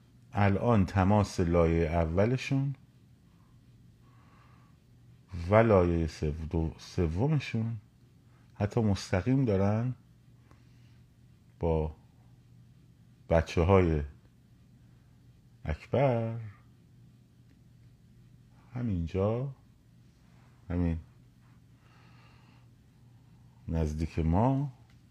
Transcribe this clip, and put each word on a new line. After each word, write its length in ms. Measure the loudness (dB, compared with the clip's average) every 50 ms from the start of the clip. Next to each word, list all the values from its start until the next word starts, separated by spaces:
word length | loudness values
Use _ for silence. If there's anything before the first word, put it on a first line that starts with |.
| -20 -20 -20 -20 -20 -10 -4
الان 520 | 0 0 2 2 2 2 2 4 4 2
تماس 540 | 2 2 2 2 4 4 4 2 0 0 -2
لایه 500 | 0 2 4 4 4 4 4 2 0 0
اولشون 840 | 0 0 0 0 0 0 0 0 0 -4 -4 -2 -2 -2 -2 -4 -6 -10 -16 -20 _ -20 -20 _ -20 _ _ -20 -20 -20 -20 -20 -20 -20 -20 -20 -20 -20 -20 -20 -20 _ -20 -20 -20 -20 -20 -20 -20 -20 -20 -20 -20 -20 -20 -20 -20 _ _ -20 -20 -20 -20 -20 -20 -20 -20 -14 -12 -8 -2 4
و 60 | 4
لایه 520 | 4 6 6 6 6 4 4 2 0 -2
سو-، 240 | -2 -4 -4 -6 -4
دو-، 420 | -4 -6 -8 -6 -4 -2 -2 -4 -6
سومشون 1000 | -10 -18 -10 -4 -2 -2 -2 -2 -2 -2 0 -2 -2 -4 -4 -6 -6 -4 -6 -8 -10 -14 -20 _ -20 -20 -20 -20 -20 -20 -20 -20 -20 -20 -20 -8
حتی 260 | -6 -6 -2 -2 0
مستقیم 640 | 0 0 0 -2 -4 -4 -4 -2 0 0 0 0 0
دارن 480 | 0 0 2 2 0 0 0 -2 -4 -6 -8 -14 -20 -20 -20 -20 -20 -20 -20 -20 -20 -20 -20 -20 -20 -20 -20 -20 -20 -20 -20 -20 _ _ -20 -20 -20 -20 _ _ _ _ -6
با 360 | -2 -2 0 0 -2 -4 -8 -12 -20 -20 -20 -20 -20 -20 -20 -20 -20 -20 -20 -20 -20 -20 -20 -20 -20 -20 -20 _ -20 -20 -20 _ -4 0
بچه‌های 720 | 2 2 2 0 -2 0 2 4 4 4 4 4 0 -2 -4 -6 -12 -20 _ -20 _ _ _ -20 -20 -20 -20 -20 -20 -20 -20 -20 -20 -20 -20 -20 -20 -20 _ -20 -20 -20 _ -20 -20 -14 -6
اکبر 760 | -6 -6 -6 -6 -4 -2 0 2 2 0 0 -4 -4 -8 -10 -12 -14 -18 -20 -20 -20 -20 -20 -20 -20 -20 -20 -20 -20 -20 -20 _ _ _ _ -20 -20 -20 -20 -20 -20 -20 -20 -20 -20 -20 _ _ -20 -20 -20 -20 -20 -20 -20 -20 -20 -20 -20 -20 -14 -10
همینجا، 800 | -8 -4 -4 -2 -4 -4 -4 -2 0 0 0 0 -2 -6 -8 -10 -14 -20 -20 -20 _ _ -20 -20 -20 -20 -20 _ _ _ -20 -20 -20 -20 -20 -20 -20 -12 -6
همین 300 | -4 -2 0 -2 -2 -4 -8 -16 -20 -20 -20 -20 -20 -20 -20 -20 -20 -20 -20 -20 -20 -20 _ -20 -20 -20 -20 -20 -20 -20 -20 -20 -20 -20 -20 -20 -20 -20 -20 -20 -20 _ -20 -20 _ -20 -20 -20 -20 -20 -20 -20 -20 -20 -20 -20 _ -18 -10
نزدیک 520 | -4 -2 -2 -2 -2 -2 -4 -6 -4 -4 -2
ما، 520 | 0 0 2 2 2 0 0 -2 -4 -6 -8 -14 -20 _ -20 -20 -20 -20